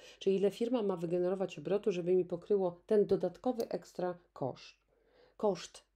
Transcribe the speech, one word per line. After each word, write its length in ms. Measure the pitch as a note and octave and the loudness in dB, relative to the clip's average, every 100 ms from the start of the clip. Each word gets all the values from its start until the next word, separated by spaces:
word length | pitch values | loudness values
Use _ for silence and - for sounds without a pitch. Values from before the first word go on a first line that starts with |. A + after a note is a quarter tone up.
| - - | -14 -4
Czy 120 | G3 | 0
ile 200 | F#3+ G3+ | 2 2
firma 320 | G3 A#3 B3 | 0 0 0
ma 140 | G3+ F3+ | 0 -2
wygenerować 640 | E3+ F3+ F3+ F#3+ F3+ - | -2 0 0 0 -4 -6
obrotu, 320 | D#3 G#3 G#3+ | -2 0 0
żeby 240 | F3+ E3+ F#3 | 0 2 2
mi 100 | F3 | 2
pokryło 540 | E3+ - G3+ F3+ F3 - | -4 0 0 0 -4 0
ten 200 | G#3+ G3 | 2 4
dodatkowy 640 | F3+ F#3 - B3+ A3+ - | 2 0 -2 -4 -2 -4
ekstra 480 | F3+ - - F3+ F3 _ | -6 -8 -6 -6 -6 _
koszt? 420 | - B2+ - - _ _ _ _ _ _ - | -6 -6 -6 -16 _ _ _ _ _ _ -2
Koszt, 460 | G#3 F3+ - - _ | 0 0 -6 -20 _